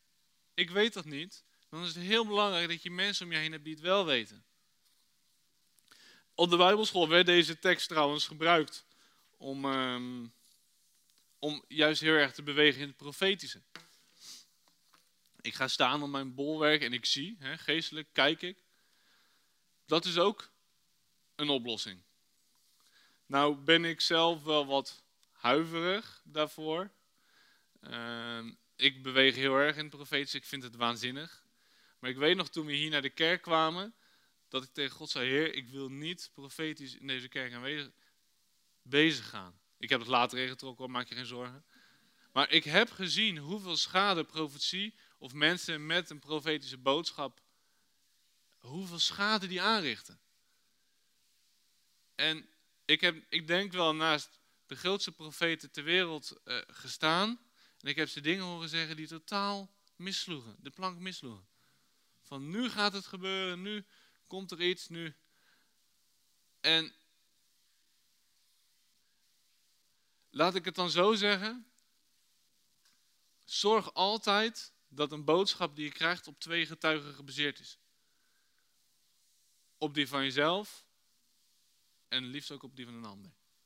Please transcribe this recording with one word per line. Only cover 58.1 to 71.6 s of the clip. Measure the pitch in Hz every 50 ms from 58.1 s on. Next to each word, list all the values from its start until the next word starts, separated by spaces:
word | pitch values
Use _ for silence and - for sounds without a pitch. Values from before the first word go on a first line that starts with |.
| - 151
dingen | 143 151 180 196 185
horen | 180 175 165 165 156
zeggen | 156 165 160 156 160
die | 156 156
totaal | 151 165 160 - - 208 202 202 202 202 196 196 190 _ _ _ _ _
missloegen, | - 175 190 190 - - 185 165 139 113 113 101 -
de | - 139
plank | - - 185 185 180 170
missloegen. | 185 185 175 - 147 123 110 98 92 _ _ _ _ _ _ _ _ _ _ _ _ _ _ _
Van: | _ - 143 135 139 151
"Nu | 175 226 254 226
gaat | 196 208 208 208 196
het | 196 185
gebeuren, | - - 185 185 190 190 190 190 185 180 180 185
nu | 202 214 208 196 - _ _ _ _ _ _ _
komt | _ 175 190 196 175
er | 185 160 175
iets, | 180 185 - - -
nu." | 165 165 170 160 - _ _ _ _ _ _ _ _ _ _ _ _ _ _ _ _ _ _ _ _ _ _ _ _ _ _ _ _ _
En | - 147 165 160 160 - - _ _ _ _ _ _ _ _ _ _ _ _ _ _ _ _ _ _ _ _ _ _ _ _ _ _ _ _ _ _ _ _ _ _ _ _ _ _ _ _ _ _ _ _ _ _ _ _ _ _ _ _ _ _ _ _ _ _ _ _ _ _ _ _ _ _ _
laat | - 135 160 185 185
ik | 190 165
het | 185 170
dan | 185 180 170
zo | 143 170 180 208 226
zeggen, | 202 202 208 202 185 202 220 240 254